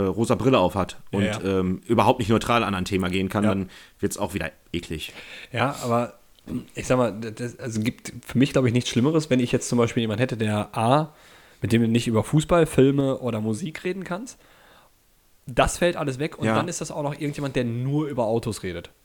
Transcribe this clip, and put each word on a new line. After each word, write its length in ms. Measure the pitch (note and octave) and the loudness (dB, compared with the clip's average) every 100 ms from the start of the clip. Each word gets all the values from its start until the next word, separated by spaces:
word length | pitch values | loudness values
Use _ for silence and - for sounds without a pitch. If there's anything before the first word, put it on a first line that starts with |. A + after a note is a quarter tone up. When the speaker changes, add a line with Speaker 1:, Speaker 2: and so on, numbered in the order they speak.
| G2 | 0
Speaker 1:
rosa 280 | F#2 A2+ G#2+ | 0 0 2
Brille 240 | A2+ B2+ | 4 4
auf 160 | F#2 G2 | 4 2
hat 220 | F2+ - - | -4 -6 -6
Speaker 2:
Ja, 60 | G2 | -2
Speaker 1:
und, 60 | G2+ | 0
Speaker 2:
ja. 160 | G#2+ F#2+ F#2+ | -2 -2 0
Speaker 1:
ähm, 220 | F#2 F#2 - | 0 -2 0
überhaupt 320 | A2+ G#2+ C3 | 2 4 2
nicht 100 | A2 | 2
neutral 340 | A2 - A#2 | 0 2 0
an 120 | G2+ G2 | 0 -2
ein 100 | F#2 | -2
Thema 240 | F#2+ F#2 | -2 0
gehen 200 | F#2 F#2+ | 0 -2
kann, 140 | G#2+ G#2 | 0 0
Speaker 2:
Ja. 40 | |
Speaker 1:
dann 180 | G2 F#2 - - _ | 0 -4 -10 -20 _
wird's 180 | G2+ - | -6 -4
auch 160 | G2+ | -6
wieder 180 | G2 E2 - _ | -6 -8 -10 _
eklig. 400 | E2+ - D#2+ - - - - - | -8 -6 -8 -10 -14 -18 -20 -10
Speaker 2:
Ja, 240 | A#2 B2 C#3+ | -2 -2 -2
aber 300 | B2+ A#2 A#2+ - _ _ - B2+ A#2 - | -2 0 -2 -8 _ _ -10 -10 -10 -12
ich 120 | G#2 | 0
sag 100 | B2+ | 2
mal, 140 | A#2+ | 2
das, 480 | G2+ A2+ G#2+ A#2+ A2+ | -2 -8 -8 -10 -8
also 220 | B2 A2 | -8 -4
gibt 320 | G#2+ - - B2 - | -4 -4 -10 -16 -4
für 120 | A#2 | 2
mich, 160 | C#3 | 2
glaub 120 | - B2+ | 4 2
ich, 60 | |
nichts 180 | A#2+ - | 2 0
Schlimmeres, 400 | B2 C3 D#3+ D3+ | 2 2 2 2
wenn 120 | B2+ | 0
ich 100 | A#2+ | 2
jetzt 160 | B2 - | 0 0
zum 100 | B2 | 0
Beispiel 220 | A2+ - | 2 0
jemanden 200 | A2+ G#2 | -2 0
hätte, 160 | B2+ A2+ | -2 -2
der 400 | A2 G#2 G#2 - | -2 0 -2 -2
A, 360 | A2+ C#3+ D#3 - - - - - | 2 2 2 -8 -20 -20 -20 -8
mit 120 | G2+ | 0
dem 80 | A2+ | 2
du 60 | A2+ | 4
nicht 180 | A#2 A#2+ | 2 2
über 160 | A2 | 0
Fußball, 420 | G#2+ D3+ D3+ F3 D#3 | 2 0 2 2 4
Filme 520 | - C3+ C#3 C3+ C3+ | 6 4 4 0 -2
oder 240 | B2+ A2 | -4 -2
Musik 420 | G#2+ A2 E3 D#3 | -2 -2 -6 -8
reden 220 | F#3 F#3+ F3+ | -8 -8 -8
kannst. 320 | F3 B3 - _ - - - _ _ _ _ _ _ - | -10 -10 -18 _ -20 -20 -20 _ _ _ _ _ _ -4
Das 320 | A#2+ C3+ - | 2 2 2
fällt 180 | F3 F3 | 0 0
alles 240 | D3 C3 | -4 -4
weg 180 | D#3 - | -6 -4
und 80 | A2 | -2
Speaker 1:
Ja. 100 | A2 | 0
Speaker 2:
dann 120 | E3 | -2
ist 140 | E3+ | -6
das 100 | D#3 | 2
auch 120 | - | 4
noch 100 | C#3+ | 4
irgendjemand, 420 | D3 D3 C#3+ C#3+ C3+ | 0 -4 -4 -2 0
der 80 | |
nur 440 | A#2 A#2 C3 D3 D#3 | 0 0 0 0 0
über 180 | B2+ A2 | 0 2
Autos 380 | A#2 A#2 G#2 | 2 0 -4
redet. 260 | F#2+ E2+ - _ | -6 -8 -10 _